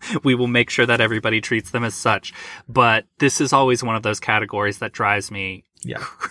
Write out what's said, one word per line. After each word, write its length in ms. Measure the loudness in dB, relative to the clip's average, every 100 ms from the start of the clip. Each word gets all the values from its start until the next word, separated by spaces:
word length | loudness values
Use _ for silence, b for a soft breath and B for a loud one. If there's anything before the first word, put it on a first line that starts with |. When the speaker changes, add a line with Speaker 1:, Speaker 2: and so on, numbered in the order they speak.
| -6
Speaker 1:
<laughs> 140 | -2
we 120 | 0
will 120 | 2 2
make 220 | 2 2
sure 160 | 2
that 160 | 2 4
everybody 400 | 2 0 -2 -2
treats 300 | -2 -4 -2
them 140 | -4
as 100 | -4
such. 400 | -2 0 0 -4 B B B -6
But 380 | 4 4 4 0 _
this 220 | 0 2
is 140 | 2
always 280 | 4 4 2
one 140 | 0 -2
of 60 |
those 180 | -2 -4
categories 560 | 0 0 0 -2 -2 -4
that 120 | -8
drives 380 | -2 0 0 -4
me 340 | -8 -10 -10 _ _
Speaker 2:
Yeah. 200 | -12 -10 -12
Speaker 1:
<laughs> 60 | -12 -14